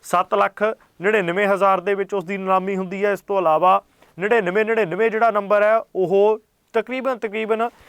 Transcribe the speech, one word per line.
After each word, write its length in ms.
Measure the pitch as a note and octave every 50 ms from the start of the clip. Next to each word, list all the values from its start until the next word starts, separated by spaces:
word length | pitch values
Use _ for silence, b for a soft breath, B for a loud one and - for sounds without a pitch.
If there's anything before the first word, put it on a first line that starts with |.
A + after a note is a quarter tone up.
ਸੱਤ 320 | _ - - F3 F#3 - G#3+
ਲੱਖ 300 | G3+ G3+ G3 - - G#3 A3 A3 b b b b -
ਨੜਿਨਵੇਂ 460 | E3+ G3+ A3 G#3+ F3+ E3+ F3 G3+ G#3 G3
ਹਜ਼ਾਰ 320 | G3+ F3+ G3 G3 F#3+ F3+
ਦੇ 140 | E3+ G3+ G3+
ਵਿੱਚ 200 | G3 G3 F#3+ G3+
ਉਸ 100 | G3 D#3+
ਦੀ 140 | F3+ G3+ F#3+
ਨਿਲਾਮੀ 380 | F#3+ F#3+ F#3+ F#3+ F#3 G3 G3
ਹੁੰਦੀ 280 | F#3+ F#3+ F3 G3 F#3+ G3+
ਹੈ। 80 | G#3
ਇਸ 80 | G3 F#3
ਤੋਂ 180 | - - G3+ F#3+
ਇਲਾਵਾ 440 | F3 D#3+ D#3 D#3 F3 F#3 F#3+ G3 - b b b b b b E3
ਨੜਿਨਵੇਂ 440 | F#3 G#3+ A#3+ A#3 F#3 F3 F#3 G#3+ A3
ਨੜਿਨਵੇਂ 460 | G#3+ A3+ A3 G#3 D#3+ E3+ F#3+ A3+ A#3
ਜਿਹੜਾ 200 | G#3+ A3 A#3 A3+
ਨੰਬਰ 320 | G#3 G#3 G3+ F#3+ G#3 G#3
ਹੈ, 180 | G#3 G#3+ A3 A3+ - - -
ਉਹ 420 | F#3 F#3 E3 G3 G3 G3+ G#3+ G#3+ G#3+ - _ _ _ _ _
ਤਕਰੀਬਨ, 460 | - A3+ G#3+ A3+ B3+ C4 A#3+ C4+ B3+ -
ਤਕਰੀਬਨ 500 | A#3 G#3+ G3 A3 A3 G3+ A3+ A3 A#3 A#3 b b b